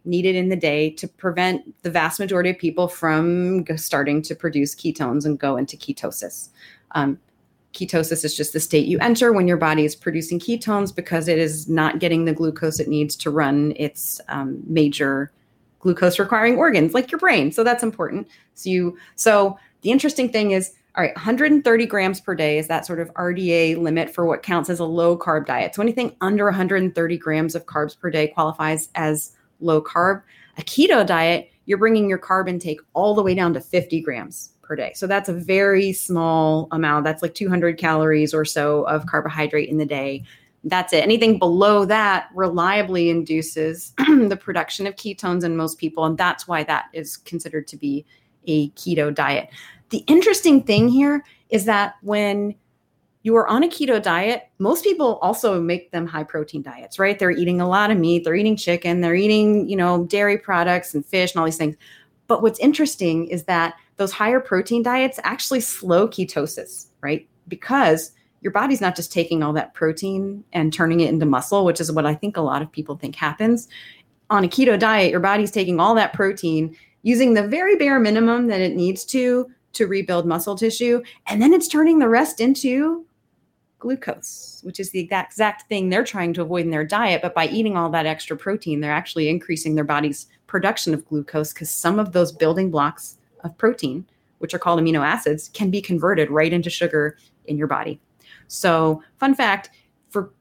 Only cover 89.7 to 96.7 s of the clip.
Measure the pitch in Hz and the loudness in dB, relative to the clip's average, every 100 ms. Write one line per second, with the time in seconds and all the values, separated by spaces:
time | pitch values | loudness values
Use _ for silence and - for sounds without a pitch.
89.7 | 151 147 147 151 139 - _ _ 190 190 | -2 0 0 -2 -6 -14 _ _ -2 -2
90.7 | 202 - 151 - 151 143 156 151 - 156 | -2 -2 -4 -4 -6 -4 -4 -6 -8 -10
91.7 | - 170 202 202 175 165 160 160 170 190 | -4 0 0 0 0 0 2 0 2 0
92.7 | 156 147 - - - _ _ 165 - 226 | 0 -2 -4 -16 -20 _ _ -14 -2 0
93.7 | 247 143 139 185 _ _ _ 156 175 175 | 0 -6 -8 -12 _ _ _ -10 -4 0
94.7 | 170 165 160 143 226 156 156 - - 196 | 2 2 2 0 0 -2 -4 -6 -4 -2
95.7 | 196 196 175 170 185 143 151 160 175 170 | -2 -2 -2 0 0 2 2 2 0 -4